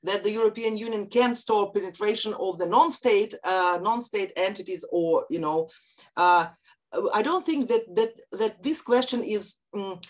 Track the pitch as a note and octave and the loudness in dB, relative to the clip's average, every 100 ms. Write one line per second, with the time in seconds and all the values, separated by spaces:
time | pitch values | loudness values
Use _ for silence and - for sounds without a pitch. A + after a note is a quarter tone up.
0 | F3 G3 G3 A3 A3 A3 A3+ G#3+ A3+ G#3+ | -4 -2 -2 2 0 2 -4 -4 -4 -6
1 | G3+ A#3+ B3 A#3 - A3 G3 G#3 F#3 - | -2 2 2 0 0 0 2 -2 -4 -2
2 | G#3 A3 G#3+ - F#3+ E3+ F3 A3+ D#4+ - | -2 0 -4 -4 -4 -2 2 4 4 2
3 | B3+ G3+ G#3+ - E3 F#3 F3+ F3 G3 A#3 | 2 2 2 -4 -2 2 2 2 0 -2
4 | A#3+ G#3 F#3+ - F#3+ G3+ F#3 F3+ - E3+ | -4 -6 -6 -2 -2 -2 -10 -10 -4 -2
5 | E3 D#3+ D#3+ E3 D#3 D#3+ D#3+ - - - | 2 0 0 -4 0 0 -2 -10 -20 -20
6 | - - F3 A#3 G#3+ - _ _ _ - | -12 2 6 6 4 -8 _ _ _ -4
7 | - G#3+ B3 F#4 - D4+ B3+ A3+ A3+ F3+ | -2 0 0 0 0 -2 2 0 0 0
8 | A3+ - - - A3 - C#4 D#4 - A#3+ | -2 -2 -14 -2 -2 -2 -4 -4 2 2
9 | B3+ A#3+ - G#3+ - - _ G#3 G3 F3+ | 2 -2 -2 -4 -4 -12 _ -10 -8 -10
10 | - | -16